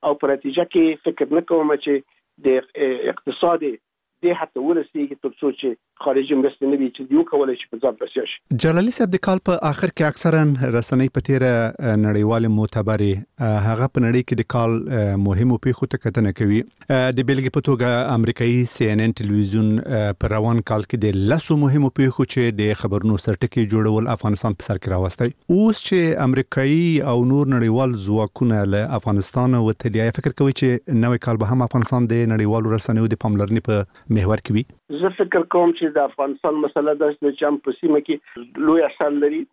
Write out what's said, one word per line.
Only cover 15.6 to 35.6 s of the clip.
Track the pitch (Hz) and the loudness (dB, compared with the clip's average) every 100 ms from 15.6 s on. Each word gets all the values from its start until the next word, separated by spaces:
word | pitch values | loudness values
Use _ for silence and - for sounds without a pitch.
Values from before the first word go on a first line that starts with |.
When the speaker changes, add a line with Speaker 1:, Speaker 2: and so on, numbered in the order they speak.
| 143 | 0
Speaker 2:
پیښو | 123 131 | -2 -4
ته | - | -4
کتنه | 120 107 107 | -4 -2 -2
کوي. | 95 107 107 | 0 0 0
اه، | - _ - 135 127 | -2 _ -2 0 0
د | 123 | 0
بېلګې | 123 135 131 | 0 0 -2
په | 147 | -2
توګه | 135 131 123 120 127 | 0 0 0 0 0
امریکایي | 120 113 117 120 123 | 0 0 0 0 0
سی | 123 - 113 | 0 0 0
ان | 107 | 0
ان | 113 | 0
ټلویزیون، | 110 104 104 101 107 110 107 | -2 -2 0 0 0 2 0
اه، | - 123 104 | -2 -2 -2
په | 98 117 | -2 -2
روان | 107 110 117 | 0 0 0
کال | 104 110 | 0 -4
کې | 101 123 | -2 -2
د | 107 98 98 | 0 0 0
لسو | 151 - 156 | 0 0 2
مهمو | 143 143 135 | 2 2 0
پیښو | - 135 123 | 2 0 2
چې | 131 - 120 | -2 0 -2
د | 104 104 | 0 0
خبرونو | 104 110 101 110 104 | 0 -2 -2 0 0
سرټکي | - 101 - - 110 | 0 -2 -2 -2 0
جوړول | 110 107 107 113 | 2 2 0 0
افغانستان | 120 110 104 117 | -2 -2 -2 -2
په | 101 | -4
سر | - | -4
کې | 98 - | -6 -2
راوستی. | 92 92 - 120 - _ | -2 -2 -2 -4 -4 _
اوس | 175 220 214 | 2 2 0
چې | - 190 165 160 | 0 0 2 0
امریکایي | 131 131 131 - 135 156 170 156 | 0 0 0 -2 2 2 2 0
او | 139 120 | 0 2
نور | 123 139 143 | 2 2 2
نړیوال | 131 113 113 131 | 2 2 2 0
ځواکونه | 120 95 104 107 - 123 110 | -2 -2 0 -2 -2 0 2
له | 101 101 107 120 | 0 0 -2 -4
افغانستانه | - 101 95 - 127 127 | 0 0 0 0 2 2
وتلي، | 110 110 120 107 | 0 0 -2 0
آیا | 113 | -2
فکر | - - | -2 -4
کوئ | - 139 | 0 0
چې | 131 131 123 - | 2 0 0 0
نوی | 127 120 120 | 0 2 0
کال | - 113 | -2 -2
به | 104 | 0
هم | 127 | 0
افغانستان | 120 127 113 127 120 | 0 0 0 0 2
د | |
نړیوالو | 117 117 110 107 113 110 | 2 2 2 2 0 0
رسنیو | 110 - 110 113 | -2 0 0 0
د | |
پاملرنې | 110 117 104 101 113 | 0 0 0 0 0
په | - 107 98 - - | 0 -2 -2 -10 -2
محور | 110 95 110 | 0 2 0
کې | - | 0
وي؟ | 104 127 - _ | -2 -2 -12 _
Speaker 1:
زه | 147 185 | -4 -4
فکر | 185 185 185 | -2 0 0
کوم | 170 185 | 0 2